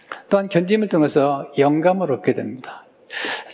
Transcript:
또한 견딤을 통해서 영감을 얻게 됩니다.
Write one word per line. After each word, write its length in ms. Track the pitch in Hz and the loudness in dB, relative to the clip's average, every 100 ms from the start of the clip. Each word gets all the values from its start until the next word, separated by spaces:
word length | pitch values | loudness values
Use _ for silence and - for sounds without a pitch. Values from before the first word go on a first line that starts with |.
| - - - | -16 -16 0
또한 200 | 196 196 | 0 2
견딤을 380 | 170 180 220 208 | 0 2 0 2
통해서 600 | 170 147 151 139 139 - - | 2 2 2 2 0 -2 0
영감을 540 | 139 156 175 190 170 | 2 4 2 2 -2
얻게 220 | 120 - | -2 -2
됩니다. 520 | 117 110 127 - - - _ - - - - - | -2 -4 -10 -14 -20 -20 _ -12 -8 -6 -6 -10